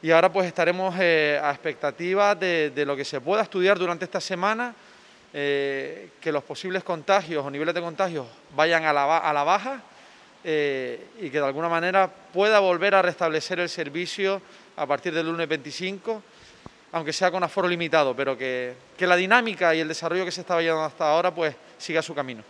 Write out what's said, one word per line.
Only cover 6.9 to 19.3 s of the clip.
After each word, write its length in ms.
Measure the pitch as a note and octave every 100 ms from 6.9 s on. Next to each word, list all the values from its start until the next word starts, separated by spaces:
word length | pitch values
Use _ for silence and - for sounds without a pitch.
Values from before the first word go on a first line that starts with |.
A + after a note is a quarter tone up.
| E3 D3 G3 E3 D#3 C#3
o 40 |
niveles 220 | C#3+ D#3
de 80 | E3+
contagios 460 | E3+ D#3 F#3+ D#3+ A#2+ - -
vayan 300 | C#3+ D#3+ E3
a 80 | D#3
la 140 | D3 C#3+
ba-, 120 | E3
a 140 | D#3
la 120 | D3
baja, 360 | D3 G3 A3+ C4+ - - - - - -
eh, 640 | F3 D#3 D3 C3+ B2+ A#2+ - A#3
y 100 | E3+
que 80 | C#3+
de 80 | C#3
alguna 220 | C#3 E3+
manera 420 | E3 F3 F#3+ F#3 - -
pueda 260 | F3+ G#3 G#3+
volver 380 | F#3+ F3 G3+ G3
a 40 |
restablecer 600 | F3+ D#3+ E3+ D#3 - F3+
el 80 | F3
servicio 760 | - D3 D3+ F3 - F#3+ G3 - - - -
a 100 | C#3+
partir 280 | C#3 F3+
del 120 | D#3+ D#3+
lunes 220 | E3+ D#3+
veinticinco, 720 | D#3 C3+ C3 F#3 G3 A3 A3 - - - - - _ _
aunque 220 | E3 D#3
sea 180 | D#3 F#3
con 140 | F3+
aforo 240 | E3+ - F3+
limitado, 460 | F3 E3 D#3+ C#3
pero 220 | B2 C3+ C3
que, 380 | C3 B2+ B2 B2 - -
que 80 | F3+
la 80 |
dinámica 580 | F3+ F#3